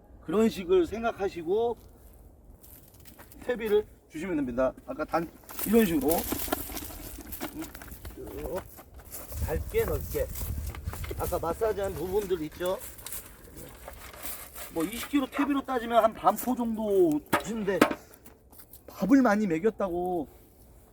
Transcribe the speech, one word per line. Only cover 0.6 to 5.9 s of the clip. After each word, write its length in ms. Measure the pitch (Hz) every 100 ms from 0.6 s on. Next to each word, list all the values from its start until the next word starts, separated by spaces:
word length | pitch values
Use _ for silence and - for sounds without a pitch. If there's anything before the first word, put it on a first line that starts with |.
| 175 185 160
생각하시고 880 | 202 226 208 190 170 165 208 233 226 - - - - - - - - - - - - - - - -
퇴비를 420 | - 247 311 214 214 - _
주시면 260 | 156 185 160
됩니다. 360 | 131 120 131 - -
아까 180 | 135
단, 260 | 151 156 - - - - -
이런 200 | 226
식으로 240 | 220